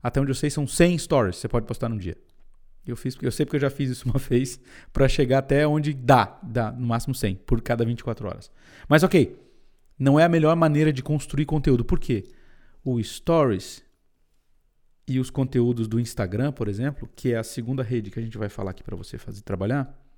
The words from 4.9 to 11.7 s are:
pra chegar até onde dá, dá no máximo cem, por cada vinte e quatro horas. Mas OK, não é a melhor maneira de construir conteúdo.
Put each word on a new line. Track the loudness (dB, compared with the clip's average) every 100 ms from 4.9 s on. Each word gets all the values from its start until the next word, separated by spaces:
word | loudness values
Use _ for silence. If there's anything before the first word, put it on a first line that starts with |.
pra | 2 2
chegar | 4 2 2
até | 2 2 4
onde | 2 0
dá, | -2 4 6 6 -4
dá | -6 -4 -4
no | -4 -2
máximo | -2 -2 -2
cem, | -2 -4
por | 0 0
cada | 2 0 0
vinte | -2
e |
quatro | -6 -8 -8
horas. | -10 -16 -20 -20 -20 2
Mas | 4
OK, | 6 4 2 -2 -20 -20 -20 _ _ -2
não | 4 6
é | 6
a |
melhor | 6 4 4
maneira | 4 4 2
de | 0
construir | -2 -4 -2 -4 0
conteúdo. | 0 2